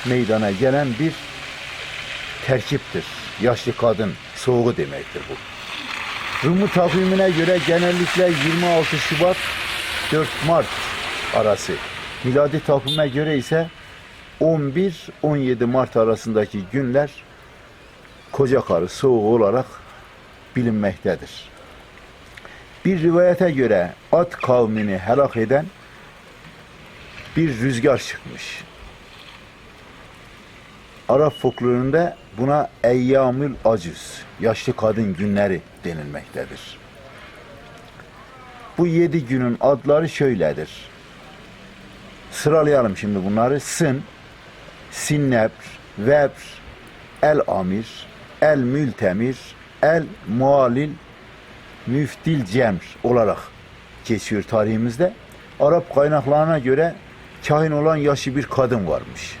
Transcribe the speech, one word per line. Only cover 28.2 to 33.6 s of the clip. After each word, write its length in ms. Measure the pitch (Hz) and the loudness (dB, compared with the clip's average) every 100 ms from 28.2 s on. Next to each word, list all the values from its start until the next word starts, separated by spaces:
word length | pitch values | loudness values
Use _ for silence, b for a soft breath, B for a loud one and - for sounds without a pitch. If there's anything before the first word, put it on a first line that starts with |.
| - - - - - - - - - - - - - - - - - - - - - - - - - - - - - | -14 -14 -12 -14 -16 -20 -20 -20 -20 -20 -20 -20 -20 -20 -20 -20 -20 -20 -20 -20 -20 -20 -20 -20 -20 -20 -20 -16 0
Arap 300 | 131 151 - | 2 2 2
folklorunda 800 | 131 - 123 123 131 156 175 - - 104 | -4 0 0 0 2 0 0 -4 -16 -4
buna 320 | 131 147 147 - | 0 0 -2 0
Eyyamül 680 | 117 127 123 135 131 127 143 - | 0 2 4 4 4 0 -4 0